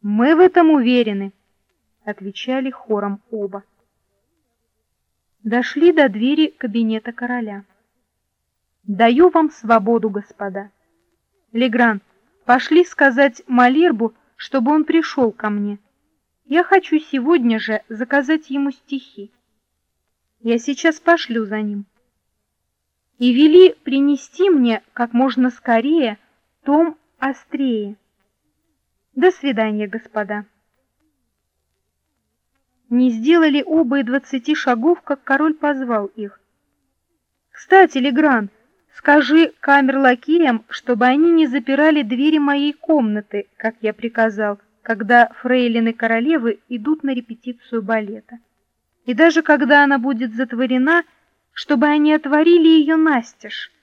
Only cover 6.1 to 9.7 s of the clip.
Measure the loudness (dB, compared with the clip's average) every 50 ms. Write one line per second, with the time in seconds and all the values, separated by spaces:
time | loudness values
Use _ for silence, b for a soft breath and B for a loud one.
6.1 | 0 -2 -2 -2 0 0 0 -2 -2 _ -10 -6 -4 -2 -2 -2 -4 -6 _ -12
7.1 | -12 -10 -10 -8 -8 -8 -8 -10 -12 -16 -18 _ _ _ _ _ _ _ _ _
8.1 | _ _ _ _ _ _ _ _ _ _ _ _ _ _ _ -10 -2 2 2 2
9.1 | 4 4 4 4 4 2 0 0 -4 -8 -2 0